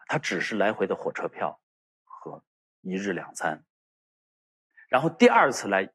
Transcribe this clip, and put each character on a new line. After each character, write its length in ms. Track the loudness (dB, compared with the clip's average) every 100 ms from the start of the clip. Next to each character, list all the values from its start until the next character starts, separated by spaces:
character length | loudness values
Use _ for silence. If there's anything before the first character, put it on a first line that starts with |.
| -6
他 100 | -4
只 240 | -2 -4
是 140 | -2 0
来 180 | 0
回 140 | 0 -2
的 80 | -2
火 180 | -4
车 140 | -6 -8
票 340 | -4 -6 -6 _ _ _ _
和 400 | _ -18 -16 -16 -20 _ _ _
一 140 | -8 -6
日 180 | -4
两 180 | -6 -8 -6
餐。 280 | -6 -6 _ _ _ _ _ _ _ _ _ _ _ -20 -2
然 120 | 0
后 60 | 0
第 200 | 6 6
二 240 | 8 4
次 160 | 2 0
来 200 | 0 0